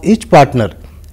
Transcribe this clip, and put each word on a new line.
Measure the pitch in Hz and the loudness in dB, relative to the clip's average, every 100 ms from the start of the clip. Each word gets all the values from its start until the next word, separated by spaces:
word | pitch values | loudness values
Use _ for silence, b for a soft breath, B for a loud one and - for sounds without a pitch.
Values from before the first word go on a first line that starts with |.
each | 180 220 - | -4 -4 2
partner | 160 139 123 101 - b b b | 2 2 -2 -6 -8 b b b